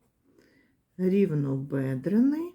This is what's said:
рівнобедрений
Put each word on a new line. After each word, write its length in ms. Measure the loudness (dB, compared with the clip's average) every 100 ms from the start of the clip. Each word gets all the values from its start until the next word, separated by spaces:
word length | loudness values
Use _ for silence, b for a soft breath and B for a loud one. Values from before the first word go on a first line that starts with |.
| _ _ _ b b b b b _ -4
рівнобедрений 1600 | 0 2 2 0 -2 -4 -4 -4 -2 -4 0 2 2 2 -6